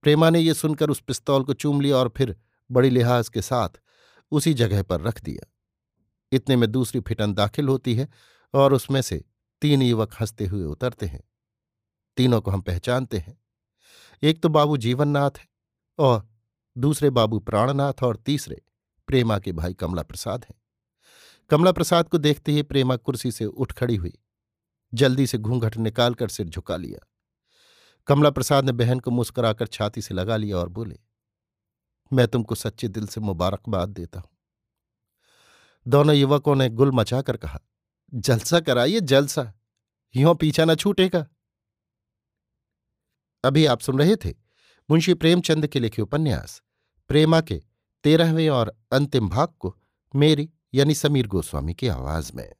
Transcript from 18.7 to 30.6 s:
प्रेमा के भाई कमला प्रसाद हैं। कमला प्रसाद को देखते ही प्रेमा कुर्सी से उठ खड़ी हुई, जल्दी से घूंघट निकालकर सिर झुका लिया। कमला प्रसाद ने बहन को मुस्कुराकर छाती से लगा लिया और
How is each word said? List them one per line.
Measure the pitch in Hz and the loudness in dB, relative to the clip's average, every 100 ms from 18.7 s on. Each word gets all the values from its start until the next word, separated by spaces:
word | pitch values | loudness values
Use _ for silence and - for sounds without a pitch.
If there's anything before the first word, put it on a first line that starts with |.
| _ _ _ - | _ _ _ -2
प्रेमा | 131 113 101 | 0 2 -2
के | 98 | -4
भाई | 85 87 | -6 -6
कमला | 92 85 87 | -6 -6 -6
प्रसाद | 76 - - 110 - | -8 -12 -8 -8 -10
हैं। | - _ _ _ _ _ _ _ _ _ | -20 _ _ _ _ _ _ _ _ _
कमला | 151 180 | 4 4
प्रसाद | 160 170 175 170 | 2 2 0 2
को | 170 | 0
देखते | 147 143 - | 0 -2 -2
ही | 147 | -2
प्रेमा | 147 139 127 127 | 0 -2 0 -2
कुर्सी | - 123 127 | -4 -6 -6
से | - 107 | -6 -8
उठ | - 127 | -6 -8
खड़ी | - 123 110 | -4 -4 -4
हुई, | 87 - _ _ _ _ _ _ _ | -6 -12 _ _ _ _ _ _ _
जल्दी | 117 135 131 131 | 0 0 2 -2
से | 120 | -2
घूंघट | 110 123 113 110 | -4 -2 -4 -4
निकालकर | 113 110 120 120 113 | -6 0 -2 0 -6
सिर | - 92 | -6 -10
झुका | 78 - 95 | -10 -8 -8
लिया। | 73 50 _ _ _ _ _ _ _ _ _ _ - | -8 -16 _ _ _ _ _ _ _ _ _ _ 0
कमला | 139 147 | 4 4
प्रसाद | 143 127 143 131 | 2 0 0 0
ने | |
बहन | 120 117 127 | 0 0 0
को | 123 | -2
मुस्कुराकर | 120 117 - 113 107 107 | -2 -2 -2 -2 -2 -6
छाती | - 104 107 | -4 -6 -6
से | 101 | -8
लगा | 92 95 110 | -6 -4 -4
लिया | 104 | -2
और | 92 | -4